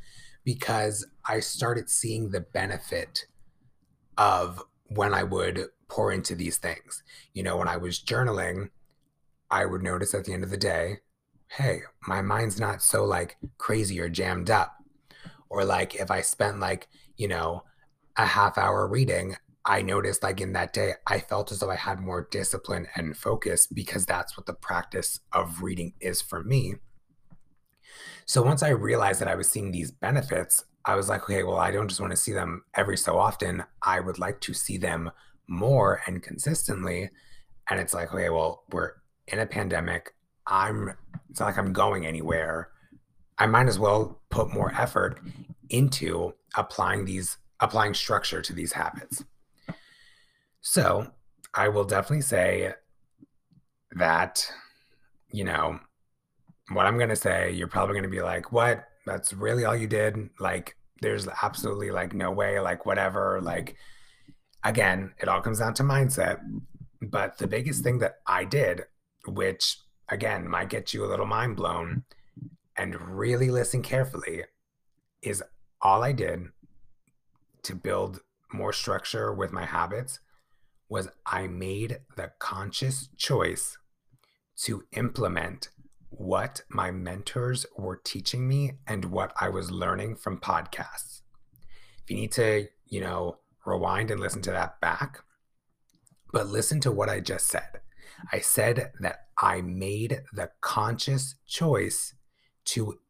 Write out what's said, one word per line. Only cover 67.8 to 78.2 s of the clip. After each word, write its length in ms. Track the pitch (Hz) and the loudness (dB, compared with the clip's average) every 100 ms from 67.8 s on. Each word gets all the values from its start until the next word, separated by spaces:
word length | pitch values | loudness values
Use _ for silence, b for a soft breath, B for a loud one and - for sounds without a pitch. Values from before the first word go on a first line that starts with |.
thing 180 | 123 123 | 2 2
that 200 | 110 - - | 0 -2 -2
I 160 | 92 | 0
did, 420 | 95 143 101 87 - _ _ _ - | 2 2 2 0 -6 _ _ _ -8
which, 540 | 98 92 92 - - - _ - | -2 0 0 0 -2 -10 _ -8
again, 380 | 104 110 98 87 | -2 -2 -2 -2
might 220 | 85 95 | -2 -2
get 240 | 110 - | -4 -4
you 100 | 104 | -4
a 40 | 98 | -2
little 180 | 98 101 | 0 0
mind 300 | 107 120 98 | 0 0 0
blown, 480 | 85 87 85 127 - B B - - - _ - | -2 -2 -2 -4 -6 B B -18 -18 -18 _ -6
and 260 | 92 87 87 95 | -6 -6 -8 -2
really 320 | 113 123 127 | 0 4 4
listen 320 | 123 120 127 | 4 2 0
carefully, 600 | - 131 131 - - 85 - _ _ _ _ _ _ _ | 0 0 0 -2 -6 -8 -10 _ _ _ _ _ _ _
is 180 | - 95 - - - _ | -6 -6 -8 -16 -20 _
all 220 | 98 98 | 6 6
I 80 | 127 | 4
did 380 | 123 90 82 87 - - - - - _ _ _ _ _ _ | 0 -2 -4 -8 -16 -20 -20 -20 -20 _ _ _ _ _ _
to 100 | - | -12
build 460 | 95 101 95 95 92 | -6 -2 0 -2 -6